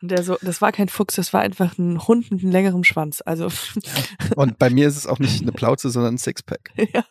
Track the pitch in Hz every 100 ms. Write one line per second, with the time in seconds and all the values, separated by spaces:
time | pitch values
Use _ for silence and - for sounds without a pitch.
0 | 175 185 175 180 185 170 208 214 196 -
1 | 202 - 180 196 - 190 180 - 175 170
2 | - 233 233 190 185 185 190 180 175 -
3 | 151 - - 165 175 - - - - -
4 | 127 196 - - 135 110 127 127 147 143
5 | - 123 131 110 123 - 117 127 135 120
6 | 120 123 - - - - - - 214 -
7 | -